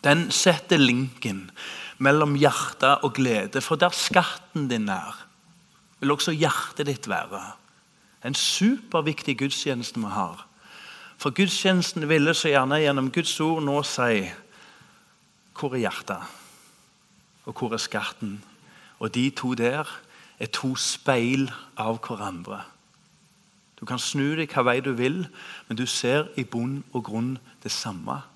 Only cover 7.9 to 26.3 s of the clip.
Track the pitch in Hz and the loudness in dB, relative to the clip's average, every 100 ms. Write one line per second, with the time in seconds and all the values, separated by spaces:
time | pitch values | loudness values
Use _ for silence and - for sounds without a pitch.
7.9 | _ _ _ 127 139 - - 202 269 - | _ _ _ -6 -2 0 4 4 2 0
8.9 | 165 156 151 - 123 139 - - 127 117 | 0 0 -2 -4 -2 -2 -2 -2 -2 -4
9.9 | - 107 101 90 85 - _ - - - | -6 -4 -2 -4 -6 -18 _ -20 -20 -20
10.9 | - - - 147 127 190 - 190 185 170 | -20 -20 -6 -4 2 0 2 4 4 2
11.9 | - 151 156 147 160 160 143 131 147 151 | -2 2 4 4 2 4 4 4 4 4
12.9 | 139 131 147 165 - 160 160 147 143 147 | 2 0 0 -2 0 0 0 0 0 -2
13.9 | - 123 110 90 - - - - - - | 0 2 2 0 -10 -20 -20 -20 -20 -20
14.9 | _ _ _ _ _ _ - 143 127 107 | _ _ _ _ _ _ -8 -4 -2 -2
15.9 | - - 92 - - - - - _ _ | -4 -8 -10 -10 -18 -20 -20 -20 _ _
16.9 | _ _ _ _ _ - - 120 110 - | _ _ _ _ _ -16 -6 -4 -4 -4
17.9 | 107 - - 107 101 - _ - - - | -4 -6 -8 -10 -10 -14 _ -20 -20 -20
18.9 | _ 110 120 131 135 127 123 117 139 151 | _ -4 0 0 0 -4 0 0 0 -6
19.9 | - - - - _ 110 - 131 131 - | -10 -18 -20 -20 _ -6 -4 -4 -2 -4
20.9 | - - 127 117 135 135 - - - 110 | -4 0 2 2 0 -2 -6 -16 -6 -4
21.9 | 113 - 110 101 90 92 101 - _ _ | -4 -6 -8 -8 -10 -12 -12 -14 _ _
22.9 | _ _ _ _ _ _ _ _ - 107 | _ _ _ _ _ _ _ _ -18 -8
23.9 | 123 - 143 139 156 156 - 123 123 135 | -6 -2 0 0 0 -2 2 4 4 0
24.9 | 120 123 170 175 - - - - 113 123 | 0 0 0 -6 -10 -18 -18 -10 -6 -2
25.9 | - 123 139 151 | -2 2 2 0